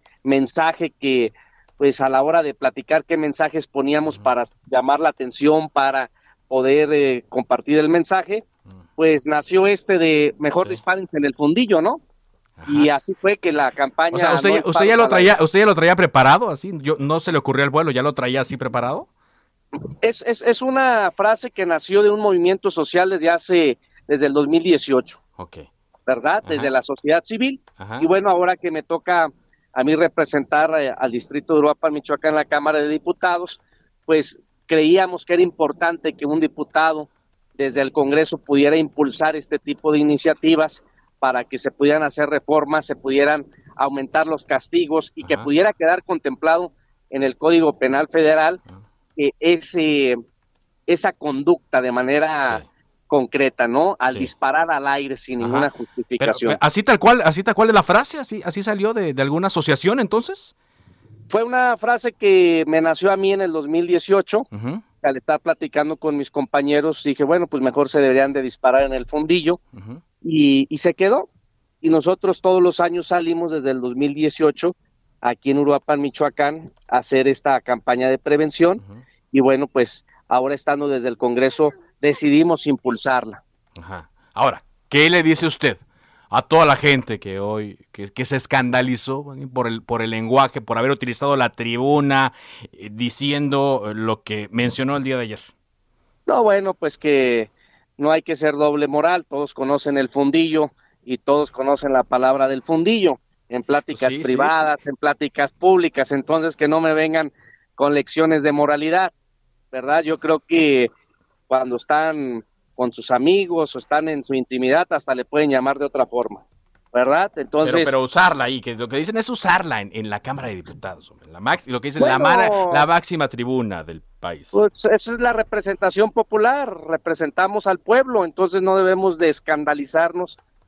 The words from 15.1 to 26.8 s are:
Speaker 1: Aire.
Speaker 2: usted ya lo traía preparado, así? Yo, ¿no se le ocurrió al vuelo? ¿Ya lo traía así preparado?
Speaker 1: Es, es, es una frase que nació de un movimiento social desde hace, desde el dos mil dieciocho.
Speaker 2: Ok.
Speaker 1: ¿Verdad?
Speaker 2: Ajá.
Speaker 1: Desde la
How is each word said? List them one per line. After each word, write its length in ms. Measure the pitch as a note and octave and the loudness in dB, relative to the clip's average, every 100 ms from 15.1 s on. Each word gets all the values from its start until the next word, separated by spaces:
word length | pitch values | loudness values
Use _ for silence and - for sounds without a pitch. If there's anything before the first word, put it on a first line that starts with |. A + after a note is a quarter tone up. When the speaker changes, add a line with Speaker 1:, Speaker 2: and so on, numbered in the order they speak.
| F#3 F#3 | 6 6
Speaker 1:
Aire. 100 | G3+ | 4
Speaker 2:
usted 140 | D#3 - | 4 4
ya 60 | G#3+ | 4
lo 80 | E3 | 4
traía 180 | E3+ | 4
preparado, 560 | F#3 F3 C3+ C3 F3 A3+ | 4 4 6 6 6 2
así? 220 | C#3 F#3+ E3 | -6 -10 -6
Yo, 160 | C#3 D3+ | -4 -2
¿no 220 | C#3 D#3+ | -2 -2
se 100 | F3+ | 0
le 80 | D#3 | -2
ocurrió 240 | C#3 B2+ | 0 0
al 80 | C#3+ | 0
vuelo? 220 | D3+ E3 | 0 0
¿Ya 100 | B2+ | 0
lo 120 | C#3+ | -2
traía 260 | C3+ B2+ C3+ | -2 -2 -2
así 160 | B2+ B2+ | -4 -6
preparado? 500 | C3 A#2+ A#2+ E3+ - _ _ _ _ _ _ D3 D3 - | -6 -4 -4 -6 -10 _ _ _ _ _ _ -14 -14 -4
Speaker 1:
Es, 240 | A3+ A3+ A#3+ | -2 -2 -6
es, 160 | A3+ | -2
es 180 | A#3 A3+ | 0 0
una 500 | C4 C4 C4 A3+ F#3+ | 0 0 2 2 0
frase 400 | - G#3 A3 B3 | 0 0 0 -4
que 140 | - F3 | -4 -2
nació 360 | D#3+ - G3+ | -2 0 2
de 80 | G#3 | 4
un 80 | G#3 | 2
movimiento 520 | G#3 F3+ F3 G3 G3 | 2 2 2 0 -2
social 400 | E3+ D3 F3 F#3+ | -4 -2 0 0
desde 200 | F#3 D#3+ | 0 0
hace, 480 | E3+ - F3 D3+ A#2 _ _ - | 0 2 2 2 0 _ _ -4
desde 180 | C#3+ C#3+ | 0 2
el 60 | |
dos 160 | C#3+ C#3+ | 2 2
mil 160 | E3 | 2
dieciocho. 560 | E3+ D3+ - C3 - - _ - | 4 2 2 0 0 -10 _ -18
Speaker 2:
Ok. 220 | F2+ - D2 _ _ _ | -18 -18 -20 _ _ _
Speaker 1:
¿Verdad? 380 | - A#2+ C#3+ G3+ | -4 -2 0 -2
Speaker 2:
Ajá. 60 | E3 | -2
Speaker 1:
Desde 220 | D3+ C3+ | -4 -2
la 120 | C3 | -2